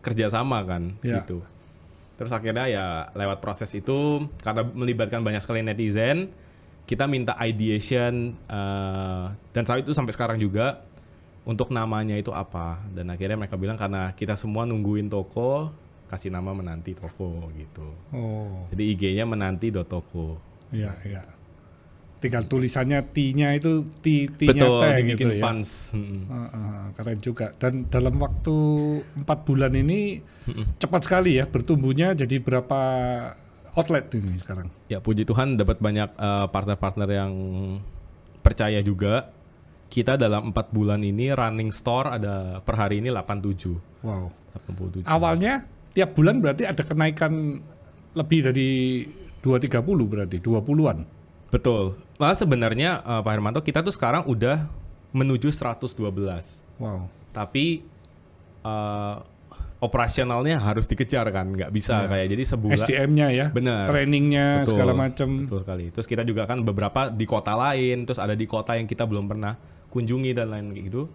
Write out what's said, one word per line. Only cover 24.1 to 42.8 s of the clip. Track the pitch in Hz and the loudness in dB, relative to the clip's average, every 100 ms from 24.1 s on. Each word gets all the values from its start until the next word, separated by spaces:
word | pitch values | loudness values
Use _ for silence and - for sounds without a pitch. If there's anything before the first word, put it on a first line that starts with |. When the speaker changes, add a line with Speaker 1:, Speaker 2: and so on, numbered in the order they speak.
| 151 143 | 4 2
Speaker 2:
T-nya | 147 147 | 2 6
Speaker 1:
Betul, | 139 131 123 | 8 8 8
Speaker 2:
T | 156 | 6
Speaker 1:
dibikin | 135 117 113 123 | 6 4 2 2
Speaker 2:
gitu | |
ya. | 104 | 4
Speaker 1:
pans. | 120 113 104 - - | 2 0 -4 -10 -8
Mm-mm. | 107 101 98 | -6 -6 -8
Speaker 2:
Heeh, | 95 123 117 113 107 101 98 | -8 -8 -8 -8 -8 -8 -10
keren | 95 110 110 | -8 -6 -4
juga. | 107 117 107 | -4 -4 -6
Dan | - 127 131 123 | 0 0 0 0
dalam | 127 127 135 | 2 2 2
waktu | 139 - - 156 151 151 147 151 - | 0 0 0 4 4 4 2 -2 -4
empat | - 143 151 | -10 -2 -2
bulan | 151 135 135 | 2 2 4
ini | 131 139 190 208 190 - - | 4 2 2 0 -4 -12 -10
Speaker 1:
Mm-mm. | - - 107 - | -8 -4 -2 -2
Speaker 2:
cepat | 131 - | 0 0
sekali | - 185 185 135 | 2 4 6 4
ya | |
bertumbuhnya. | 135 - - 156 131 131 175 | 4 0 2 4 4 4 2
Jadi | 180 127 135 | 2 2 0
berapa | 120 127 127 135 131 127 123 123 120 123 - - - | 2 0 2 0 2 2 0 -2 -6 -12 -20 -20 -6
outlet | - 160 156 - | -2 2 0 0
ini | 117 98 90 | -4 -2 -4
sekarang? | - 95 87 - - | -6 -8 -8 -12 -8
Speaker 1:
Ya, | 101 | -4
puji | - 107 | 0 2
Tuhan | 107 113 135 123 | 4 2 4 2
dapat | 101 110 | 2 2
banyak, | 107 104 104 | 2 2 -2
eh, | - 104 101 98 | -2 0 2 0
partner-partner | 98 101 101 98 95 101 | 0 0 0 0 0 0
yang | 101 98 95 95 92 95 95 101 - - - - - | 0 -2 -4 -4 -4 -4 -6 -8 -14 -16 -20 -20 2
percaya | - 113 107 107 | 2 4 2 2
juga. | 101 95 101 117 - - - - - - | 2 2 2 2 0 -16 -20 -20 -20 -20
Kita | - - 117 135 | -6 0 2 4
dalam | 113 104 110 | 4 4 0
empat | 101 110 | -2 0
bulan | 110 104 104 | 2 2 2
ini | 104 101 131 | 0 0 0
running | 135 113 110 110 | 0 0 0 -4
store | - - 120 135 120 | -4 -2 0 0 -2
ada | 104 98 92 92 | -2 -4 -4 -6
per | - | -4
hari | 107 | 0